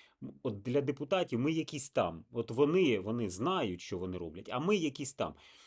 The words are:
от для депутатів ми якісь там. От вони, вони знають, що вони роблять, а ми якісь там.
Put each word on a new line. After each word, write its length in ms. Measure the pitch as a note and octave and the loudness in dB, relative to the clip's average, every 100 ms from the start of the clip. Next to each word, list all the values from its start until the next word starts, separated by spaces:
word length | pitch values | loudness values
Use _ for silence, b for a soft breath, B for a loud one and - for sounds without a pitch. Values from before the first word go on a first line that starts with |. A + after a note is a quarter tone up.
| B B - - | B B -14 -8
от 180 | F2+ G2+ | -6 -6
для 200 | A#2+ C3 | -2 0
депутатів 580 | C#3 C3+ C#3+ F#3+ F3 A#2 | 0 -2 0 0 2 0
ми 120 | C#3 | 2
якісь 380 | D#3+ D#3 D3+ - | 0 -2 -4 -4
там. 360 | - F#2 E2 - | 0 0 -2 -8
От 200 | A#2 A2+ | -6 -2
вони, 480 | A2+ C#3+ F3 E3+ G#2+ | 4 4 6 6 4
вони 300 | F#2+ A#2+ G#2+ | 2 -2 -2
знають, 520 | F2+ C3+ F#3+ A2+ F2+ | -2 -2 0 0 -2
що 160 | - F2+ | -6 -4
вони 200 | F#2 F2+ | -4 -4
роблять, 320 | E2+ D#2+ - | -6 -10 -6
а 80 | A2+ | -2
ми 160 | E3 G#3 | 2 2
якісь 380 | D#3 C3+ C#3 | 2 -2 -6
там. 200 | - F#2 D2+ B B | -4 -4 -6 B B